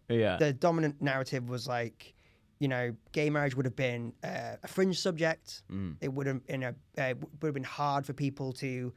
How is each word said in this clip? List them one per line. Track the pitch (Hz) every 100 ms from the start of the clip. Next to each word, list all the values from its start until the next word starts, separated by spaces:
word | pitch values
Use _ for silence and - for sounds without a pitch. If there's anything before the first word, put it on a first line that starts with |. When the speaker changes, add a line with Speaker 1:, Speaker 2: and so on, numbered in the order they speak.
| -
Speaker 1:
Yeah. | 120 107 92
Speaker 2:
the | 151
dominant | 131 175 165 156 143
narrative | 143 135 131 135 120
was, | 123 117
like, | 120 117 - - - _ _ _ -
you | 143
know, | 127 123 113 -
gay | - 151
marriage | 147 143 127
would | 127
have | -
been, | 131 120 117 -
uh, | - 185 117 117
a | -
fringe | - 190 175
subject. | 196 160 160 160 - - -
Speaker 1:
Mm. | 95 92 73
Speaker 2:
It | 143
would | 135 139
have | 131 -
been | 139
a, | 127
uh, | - - - 131
w-, | 127 - 147
would | 160
have |
been | 139
hard | 127 - 143 139 135
for |
people | 131 143 139 135
to | 123 135 127 123